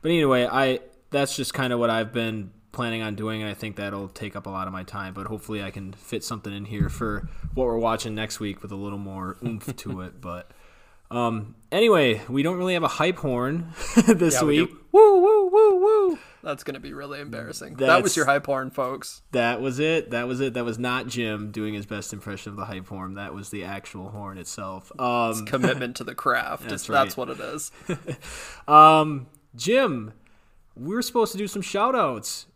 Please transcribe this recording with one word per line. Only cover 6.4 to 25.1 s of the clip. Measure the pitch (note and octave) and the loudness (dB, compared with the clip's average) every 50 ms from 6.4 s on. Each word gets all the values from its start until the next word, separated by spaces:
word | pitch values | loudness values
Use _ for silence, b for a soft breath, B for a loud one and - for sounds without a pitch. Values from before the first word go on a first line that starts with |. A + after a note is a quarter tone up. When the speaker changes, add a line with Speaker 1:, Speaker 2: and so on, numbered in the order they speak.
| - G#2+ | -10 -10
Speaker 1:
in | G2+ G2+ G#2 | -10 -10 -10
here | G#2 G#2 G2+ D3 C#3 | -10 -2 -2 -2 -2
for | - - B2 A2 G#2 G2+ - B B B B B - | -2 -6 -6 -4 -4 -6 -6 B B B B B -2
what | B2+ C3 | 0 0
we're | A#2+ A#2 A2+ | 0 0 0
watching | A#2 A2+ A2+ A2 - A2+ G#2+ | 0 0 0 -2 -4 -6 -6
next | G#2+ A2 G#2+ - - | -6 -6 -8 -6 -6
week | A2 G#2 F#2+ - - | -6 -8 -8 -8 -12
with | G2 | -12
a | G2+ | -10
little | G2 G2+ G2+ G2+ G2+ | -10 -8 -8 -8 -10
more | G2+ G2 G2 F#2+ F#2+ F#2 G2 - A#2+ | -10 -10 -10 -8 -8 -10 -10 -8 -8
oomph | A#2+ A2+ G#2+ - - B2+ - | -8 -8 -6 -8 -10 -10 -10
to | - A2 G2 F#2 | -10 -10 -10 -10
it. | F#2 F2+ - - | -10 -12 -16 -14
Speaker 2:
<laughs> | |
Speaker 1:
But, | - F2+ F2 F2+ F2+ - b b b b b b b b b b b b | -12 -12 -10 -12 -12 -18 b b b b b b b b b b b b
um, | - A#2+ A#2+ A#2 A2+ A2 G#2+ A2 - - - _ | -4 -2 -2 -2 -2 -4 -8 -10 -14 -20 -12 _
anyway, | - F#3 A3 A#3 G#3 E3+ C#3+ B2+ A2 G#2 - - | 0 2 4 6 6 6 6 4 2 0 -4 -4
we | B2 C#3 C#3 | -2 0 0
don't | E3 F#3 F3+ | 0 -2 -2
really | F3+ F#3 F3+ | -2 0 0
have | F3 E3 | 0 0
a | C3+ | -2
hype | - - D#3 F3 F3+ - | 0 0 0 0 0 -2
horn | - C#3+ B2+ A#2+ B2 C3 D3+ E3+ E3+ E3 E3 B B B B | -4 -4 -2 -2 -2 -2 -2 -4 -6 -8 -10 B B B B
<laughs> | A#3 - - | 4 6 6
this | A3 E3+ F3 E3 D3 | 6 6 6 2 4
Speaker 2:
Yeah, | B2+ - | 4 2
we | D3+ D3 D3+ | 4 4 2
Speaker 1:
week. | F3 - | 2 0
Speaker 2:
do. | - - - - | -4 -16 -14 4
Woo, | - G4 A4 G#4+ G4+ F#4 | 10 10 10 12 10 8
woo, | F4 G4+ A4 G#4+ G4+ F#4 | 8 8 6 6 4 6
woo, | F4+ G#4+ A4 G#4+ G4 F#4 | 6 8 8 8 6 6
woo. | F#4 G#4 A4 G#4+ G4+ F#4 D#4+ B B B B B - | 4 4 4 4 4 2 0 B B B B B -8
That's | D#3+ C#3+ C3+ - | -8 -8 -6 -6
gonna | - C#3 C3 | -8 -8 -8
be | B2 C#3 C3+ | -10 -12 -12
really | C#3 C#3+ C#3 C#3+ C#3+ | -12 -12 -10 -10 -10
embarrassing. | C#3+ D3 - - D3 D3 C#3+ - - - - - | -10 -10 -10 -10 -10 -10 -12 -12 -12 -14 -4 0
That | C3+ D#3+ E3 - - | 6 6 8 8 6
was | - | 4
Speaker 1:
That's | - F3 | 2 2
Speaker 2:
your | D3 | 4
hype | C3 C#3 C#3+ - | 4 4 2 2
horn, | - C#3 C3 C3 C3 | 0 -2 -2 -2 -6
folks. | - - C3 B2 C3+ C3 - - - - _ _ | -4 -4 -4 -4 -4 -8 -12 -14 -16 -16 _ _
Speaker 1:
That | - B2+ A#2 A#2 A#2+ A2 | 0 2 2 2 0 0
was | B2+ C3+ B2 B2+ | -2 -4 -2 0
it. | D3+ D#3 E3 D#3+ - - | 0 2 2 0 -2 -2
That | A#2+ A#2 B2 B2+ | -4 -4 -4 -4
was | B2+ B2 | -2 -2
it. | C3+ B2 A#2 | -2 -2 -2
That | B2+ A#2+ | -4 -4
was | A#2+ A2 A2 | -4 -4 -4
not | A#2+ B2 B2 B2+ - B2 | -4 -2 -2 -4 -4 -6
Jim | A2+ A#2+ A#2 A2 G#2+ G#2 G#2 G#2+ | -4 -4 -4 -4 -4 -6 -8 -8
doing | G#2 A2 G#2+ G#2+ G#2+ | -8 -6 -6 -6 -6
his | G2+ G2+ | -8 -8
best | - A2 G2+ F#2+ - - | -8 -10 -10 -10 -10 -12
impression | G2+ - G#2 G2 F#2 - G#2+ | -12 -12 -12 -12 -12 -12 -14
of | G2+ G2+ | -12 -10
the | G2 | -10
hype | G2+ G2+ F#2+ F#2 - | -10 -10 -12 -12 -14
horn. | G2 F#2+ F#2 F#2 F#2+ | -14 -12 -12 -12 -12
That | G2 G2+ F#2 D2+ | -12 -12 -12 -12
was | G2 F#2+ - | -14 -14 -12
the | - G#2 F2 | -12 -12 -10
actual | F#2 G2 G2 - - - G2 F#2 G2 | -10 -12 -12 -14 -14 -16 -16 -14 -14
horn | G#2+ G#2+ G2+ G2 F#2+ F#2+ | -14 -12 -12 -12 -14 -14
itself. | F2 - - - G2+ F#2+ F#2+ F#2+ - - - - | -14 -14 -14 -12 -12 -12 -12 -14 -16 -18 -10 -6
Um, | B2+ B2 | -4 -2